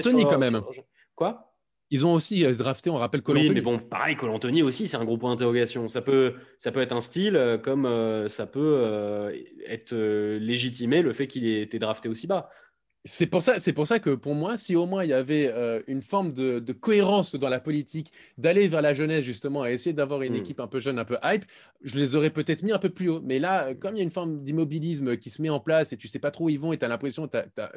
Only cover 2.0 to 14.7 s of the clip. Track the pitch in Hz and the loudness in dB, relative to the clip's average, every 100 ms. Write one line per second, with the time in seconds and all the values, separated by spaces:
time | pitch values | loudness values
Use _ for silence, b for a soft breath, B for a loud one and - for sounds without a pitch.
2 | 165 165 - 196 143 120 127 127 175 147 | 4 4 2 2 4 2 0 -2 -2 0
3 | 117 147 139 143 151 - 120 226 - 95 | 0 0 2 4 4 4 2 -2 -2 -4
4 | 147 135 123 110 123 156 139 123 214 131 | -2 -2 -4 -2 0 2 2 2 -4 -2
5 | 113 117 123 120 123 120 117 123 113 131 | -2 -2 0 0 2 2 0 -2 -6 -4
6 | 139 135 127 123 B B 123 131 123 120 | 2 4 4 0 B B -4 -2 -2 -2
7 | 113 170 202 175 120 113 135 139 131 117 | -4 -2 2 4 2 2 0 0 0 0
8 | 113 110 104 - 104 135 151 143 113 107 | 0 0 -4 -6 -6 -2 2 2 2 0
9 | 104 104 104 69 - - - - - 113 | -2 -4 -6 -8 -14 -16 -12 -12 -6 -2
10 | 107 104 107 107 110 120 127 123 120 151 | 0 0 0 -2 -2 -2 -4 -4 0 2
11 | 160 113 135 131 113 107 104 110 110 107 | 2 0 -4 -2 0 0 -2 -4 -4 -4
12 | 113 113 165 190 - B B B _ _ | -6 -6 -2 -4 -4 B B B _ _
13 | - - 165 180 254 208 170 147 147 226 | -10 -2 0 2 2 2 0 0 0 0
14 | 151 135 139 147 175 233 - | 0 -2 -2 -4 -4 -4 0